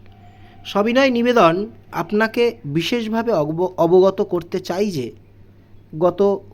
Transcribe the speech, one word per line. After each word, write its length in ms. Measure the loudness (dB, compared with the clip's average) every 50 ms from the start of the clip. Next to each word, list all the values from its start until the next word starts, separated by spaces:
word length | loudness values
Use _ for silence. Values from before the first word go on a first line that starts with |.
| -20 -20 -20 -20 -20 -20 -20 -20 -20 -20 -20 -20 -14
সবিনয় 440 | -6 -2 -2 0 2 2 2 2 2
নিবেদন, 600 | 2 2 2 2 4 6 6 4 4 2 -2 -6 -10 -16 -18 -10
আপনাকে 680 | -8 -8 -6 -2 0 0 0 0 0 0 0 0 -2 -4 -8
বিশেষভাবে 680 | -6 -4 -4 -2 -2 -2 -4 -2 -2 -4 -4 -2 0
অগব-, 420 | 0 0 0 -2 -2 -4 -4 -4 -2 0
অবগত 440 | 2 4 6 6 6 4 4 0
করতে 380 | -2 -4 -4 -6 -6 -6 -8 -8
চাই 320 | -6 -6 -4 -4 -4 -4
যে 200 | -4 -4 -6 -8 -10 -14 -20 -20 -20 -20 -20 -20 -20 -20 -20 _ -20 -20 -20 -16 -6 -2
গত 420 | -2 0 0 2 0 0 0 -2 -6 -12